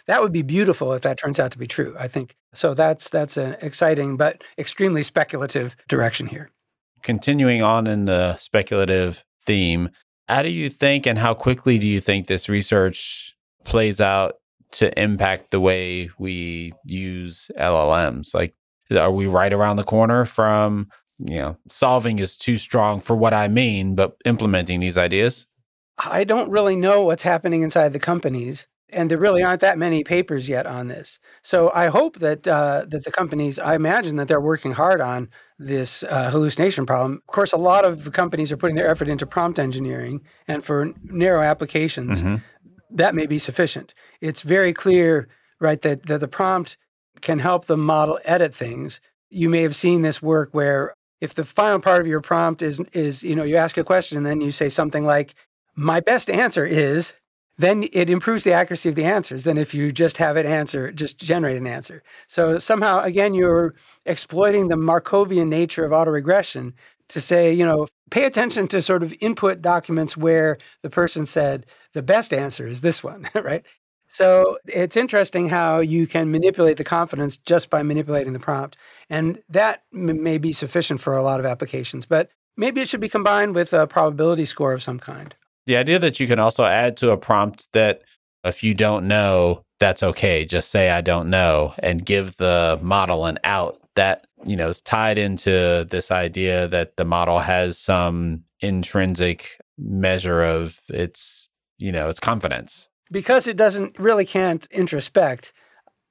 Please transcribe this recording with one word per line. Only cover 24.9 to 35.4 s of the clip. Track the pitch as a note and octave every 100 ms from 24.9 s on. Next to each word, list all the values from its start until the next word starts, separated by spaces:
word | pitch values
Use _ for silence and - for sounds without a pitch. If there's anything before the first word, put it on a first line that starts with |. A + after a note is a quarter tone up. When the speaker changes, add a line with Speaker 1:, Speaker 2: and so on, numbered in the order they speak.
| F2
Speaker 2:
ideas? | F2 F#2+ A#2 - - _ _ _ _ -
Speaker 1:
I | - F3+
don't | G3+ A3 F3+
really | G#3 G3+ F#3
know | F#3+ G3+
what's | F#3 E3
happening | F3 E3+ F#3 E3
inside | D#3+ E3 D3+
the | C#3+
companies, | - F3 D3 B2+ A#2+ C#3+ - _ _
and | F3+ E3
there | E3
really | G3+ F3+
aren't | F3+ F3+
that | F#3+ F3
many | E3+ D#3+
papers | C#3+ F3 F3+ C#3+ C3
yet | B2+ C3+
on | B2 B2
this. | B2 - - _ _
So | - F3+ E3+
I | E3+ E3+
hope | F3 D#4+ -
that, | D#3+ D3+ F3+
uh, | D3+ D3 C#3+ -
that | D3+
the | D3
companies, | F3+ F3+ D3+ D3 C3+
I | D3
imagine | D#3+ D#3 G3+ E3+ D3
that | C#3
they're | D3+
working | D3+ D#3+ C3+
hard | B2 E3+ F#3
on | B2+ B2 A#2 -